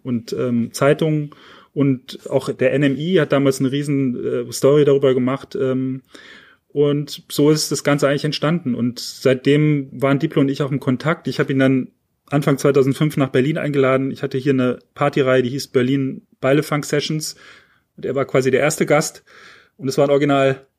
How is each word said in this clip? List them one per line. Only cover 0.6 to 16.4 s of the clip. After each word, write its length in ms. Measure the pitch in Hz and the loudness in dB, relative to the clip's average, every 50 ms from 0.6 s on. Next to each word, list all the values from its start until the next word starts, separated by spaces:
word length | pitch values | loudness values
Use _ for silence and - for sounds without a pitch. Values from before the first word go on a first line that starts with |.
| 113 117 - | -2 -4 -4
Zeitungen. 580 | - 143 139 151 151 165 156 151 151 147 143 - - - - - - - _ - | 0 2 2 2 2 0 -2 -2 -2 -4 -6 -12 -18 -20 -20 -20 -20 -20 _ -4
Und 460 | 156 139 139 135 123 _ - - - - - | -2 0 0 0 -2 _ -14 -18 -16 -8 -4
auch 200 | 135 135 - - | -4 -2 -2 -2
der 220 | 131 - - 131 120 | -4 0 0 0 2
N 120 | 139 147 | 2 0
M 120 | 139 135 | 0 0
I 200 | 131 151 170 190 | -2 -2 0 2
hat 160 | 175 147 143 - | 2 2 2 2
damals 260 | 143 139 139 135 - | 2 2 2 0 0
eine 140 | 135 131 131 | -2 -2 -2
riesen, 520 | 143 147 143 143 139 139 127 120 135 - | -4 -4 -2 -2 -2 -2 -2 -4 -4 -4
äh, 280 | 123 127 127 120 120 120 | -4 -4 -4 -6 -6 -6
Story 320 | - - 135 143 151 147 | 0 2 4 6 6 4
darüber 300 | 143 139 139 135 135 131 | 4 4 4 4 2 2
gemacht. 440 | 131 123 127 135 135 - - - - | 2 0 -2 -2 -4 -8 -8 -6 -4
Ähm, 420 | 131 131 131 131 131 131 131 135 - _ - - - - - - - _ _ _ _ _ | -2 -2 -2 -2 -4 -4 -6 -8 -12 _ -20 -20 -20 -20 -20 -20 -20 _ _ _ _ _
und 560 | - 143 147 143 143 143 147 143 - - - - | -2 0 0 2 2 -2 -4 -6 -12 -16 -16 -8
so 220 | - - 143 147 | 0 2 4 4
ist 220 | 156 156 - - 151 | 4 2 0 -4 -4
das 100 | - - | -4 0
Ganze 260 | 147 143 147 151 135 | 0 0 2 2 0
eigentlich 160 | 143 143 147 | 0 0 -2
entstanden. 520 | 151 151 - - 147 170 170 - 131 117 | -4 -4 -2 -2 -2 -2 -2 -2 -4 -4
Und 240 | 120 117 123 120 - | -2 -2 -4 -4 -6
seitdem 920 | - - - - - 131 131 131 - 139 143 147 151 151 151 143 135 135 - | -12 -14 -8 -2 0 0 2 2 2 2 4 4 4 2 0 0 -2 -6 -8
waren 280 | 127 139 135 139 139 | -2 0 0 0 2
Diplo 200 | 151 160 - 160 | 0 0 0 0
und 80 | 139 139 | 0 0
ich 140 | 135 - 151 | 0 -2 -4
auch 80 | 131 | -4
im 100 | 147 131 | -4 -4
Kontakt. 460 | - - 127 120 - 151 170 - - | -2 -2 -2 -2 0 -2 -4 -4 -4
Ich 140 | 135 127 - | -8 -4 -4
habe 120 | 147 - 139 | -2 -2 0
ihn 60 | 135 | 2
dann 300 | 131 131 135 131 127 - _ _ _ _ _ _ _ - | 2 4 2 2 -2 -4 _ _ _ _ _ _ _ -2
Anfang 300 | - 143 151 165 143 131 | -2 0 2 2 0 2
zweitausendfünf 580 | - 147 135 143 131 135 131 - 156 151 - - | 2 2 4 4 4 2 2 0 0 0 0 0
nach 100 | 135 131 | -2 0
Berlin 280 | - 147 123 147 156 | 2 0 0 0 -2
eingeladen. 540 | 165 - 147 139 143 131 131 131 131 135 135 | -4 -4 -2 0 0 2 2 2 0 0 -2
Ich 140 | 113 - - | -6 -6 -8
hatte 120 | 135 - | -6 -6
hier 160 | 135 123 147 135 | -4 0 0 0
eine 280 | 131 127 127 123 - _ _ _ | 2 2 0 -2 -4 _ _ _
Partyreihe, 500 | - 147 143 139 156 139 131 127 131 127 | -2 -2 0 2 2 2 4 4 2 2
die 60 | 120 | 0
hieß 180 | 131 139 - - | -2 -8 -6 -2
Berlin 580 | - 135 123 127 139 143 135 131 - - - _ _ _ | 0 0 2 2 0 0 -2 -4 -6 -8 -14 _ _ _